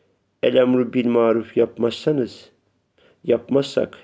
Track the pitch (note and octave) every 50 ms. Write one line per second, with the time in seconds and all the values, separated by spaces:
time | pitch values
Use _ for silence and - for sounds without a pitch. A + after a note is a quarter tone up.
0 | _ _ _ _ _ _ _ _ - B2 B2 B2+ B2+ B2+ B2+ B2+ B2 A2+ A2+ B2+
1 | A#2 A#2+ A#2+ A#2+ A#2 A2+ A2+ A#2 G#2+ - - A#2+ A#2 A2+ - - A#2 A#2 A2+ -
2 | - D#3 D3+ C#3 A#2+ G2+ - - - _ _ _ _ _ _ _ _ _ _ _
3 | _ _ _ _ - - A#2 A#2 - - B2+ C#3 C#3 - - - - - - -